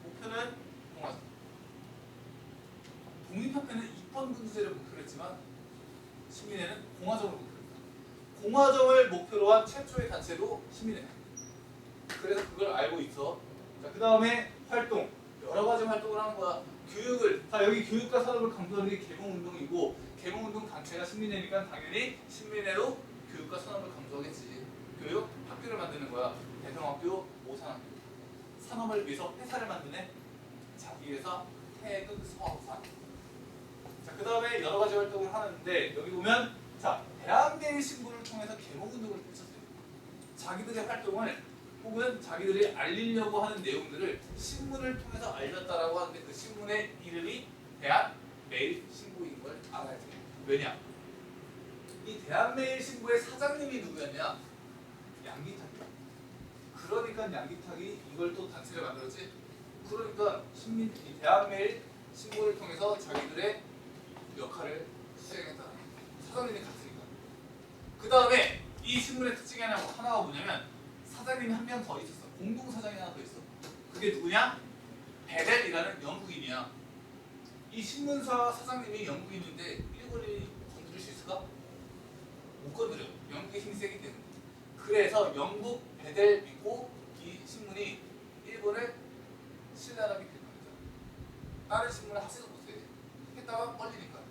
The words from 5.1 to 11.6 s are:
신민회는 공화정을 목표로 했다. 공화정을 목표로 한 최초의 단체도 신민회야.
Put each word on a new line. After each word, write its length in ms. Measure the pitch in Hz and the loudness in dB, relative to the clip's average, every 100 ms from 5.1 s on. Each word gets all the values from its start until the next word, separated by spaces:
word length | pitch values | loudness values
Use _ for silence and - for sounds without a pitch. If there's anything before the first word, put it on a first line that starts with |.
| - 180 - - - - - - - - - - | -8 -8 -10 -14 -16 -16 -16 -16 -16 -16 -16 -14
신민회는 540 | - - 202 175 208 - - | -12 -8 -4 -4 -6 -12 -6
공화정을 320 | 180 170 196 | 0 0 0
목표로 260 | - - - | -4 -10 -12
했다. 840 | - - - - - - - - | -14 -14 -16 -16 -16 -16 -16 -6
공화정을 680 | 208 277 269 269 262 262 254 | 4 10 12 12 12 12 12
목표로 420 | 180 - 208 202 | 8 2 6 12
한 120 | 220 220 | 12 12
최초의 440 | 277 277 254 247 | -2 -2 0 0
단체도 540 | - - 330 415 - - | -2 -4 -2 0 -2 -6
신민회야. 340 | - 220 190 - - - - - - | -4 -2 -2 -6 -14 -14 -12 -12 -14